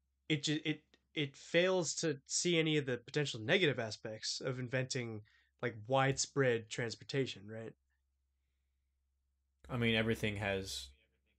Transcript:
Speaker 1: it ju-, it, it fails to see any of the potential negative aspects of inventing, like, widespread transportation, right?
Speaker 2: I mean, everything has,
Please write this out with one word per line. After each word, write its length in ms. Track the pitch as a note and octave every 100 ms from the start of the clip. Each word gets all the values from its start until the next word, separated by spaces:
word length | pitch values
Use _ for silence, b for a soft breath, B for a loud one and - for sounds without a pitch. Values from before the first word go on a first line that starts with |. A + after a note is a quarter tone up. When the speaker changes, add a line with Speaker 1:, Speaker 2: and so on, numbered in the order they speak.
| _ _ -
Speaker 1:
it 140 | D3+
ju-, 180 | D3+ D3+
it, 180 | D#3 D3 _ _ _
it 220 | - C#3+ -
fails 580 | - E3+ F3+ F#3 D#3+ -
to 240 | E3 C3+ -
see 320 | - F3+ E3
any 180 | D#3+ D3+
of 100 | C3
the 120 | B2
potential 420 | - D3+ C#3 A#2+
negative 380 | G#2+ F#3+ E3 A#2+
aspects 600 | A2 - A2+ A2 - -
of 180 | - B2+
inventing, 640 | B2+ B2+ B2+ C3 A#2 A2 G#2+ b b _
like, 140 | B2 A#2 G#2+
widespread 840 | C3+ C3+ C3+ - - C3+ A2+ G#2+
transportation, 800 | - A#2+ G#2 - C#3+ A#2+ G2 G2+
right? 240 | A2 A2+ - _ _ _ _ _ _ _ _ _ _ _ _ _ _ _ _ _ _ -
Speaker 2:
I 60 | B2+
mean, 180 | A#2
everything 420 | A2+ A2 A2 A2 G2+
has, 520 | G#2 G2 F#2+ - - - _ _ _